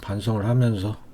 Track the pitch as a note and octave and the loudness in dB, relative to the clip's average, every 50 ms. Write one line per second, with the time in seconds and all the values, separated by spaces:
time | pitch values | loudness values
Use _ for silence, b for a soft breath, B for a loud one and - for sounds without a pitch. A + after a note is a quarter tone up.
0 | - - G2 G#2 - A#2 A2 G#2 G2 A#2 A#2+ B2+ B2 A#2 A2 F#2+ F#2 G#2+ A2+ - | -6 -6 -6 -2 -2 0 0 0 2 2 4 4 4 4 2 0 -2 -4 -4 -6
1 | - - | -12 -20